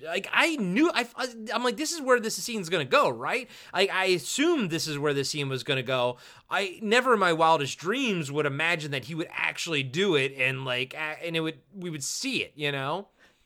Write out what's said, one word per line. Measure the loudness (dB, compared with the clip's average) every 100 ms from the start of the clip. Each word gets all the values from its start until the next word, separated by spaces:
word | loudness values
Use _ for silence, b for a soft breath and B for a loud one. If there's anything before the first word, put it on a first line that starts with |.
| -6
like, | -6 -2
I | 2 2 2
knew, | 0 4 4
I, | 2 -2 -4
I, | -8 -8 -4
I'm | -2
like, | 0 -2
"This | -4
is | -4
where | 2 4
this | 4 -6
scene's | -6 -6 -2
gonna | -2 2
go, | 4 4
right?" | 2 -4 -4 -6 B B
I, | 0 2
I | 2 2
assumed | 2 0 0 2 2 2
this | -2 -4
is | -2
where | 0
this | 0 -2
scene | -2 -2
was | -4
gonna | -2 -2
go. | 0 0 0 -2 B B B
I | -2 -2 -6
never | 2 4 6 4
in |
my | 4
wildest | 6 6 6 2 -4
dreams | -4 -2 0 0 -2
would | 0 0
imagine | 0 0 0 -2
that | -6 -6
he | -8
would | -6
actually | -2 -4 -2 -2 -2
do | -2 0 2 4
it | 2 0
and, | 0 0 -4
like, | -4 -4
a-, | -6 -8 -6 -4
and | -2
it |
would, | -2 -6 _
we | -12 -8
would | -6
see | -6 -6 -4 -4
it, | -4 -4
you | -4
know? | -2 -4 -6 -8 b b b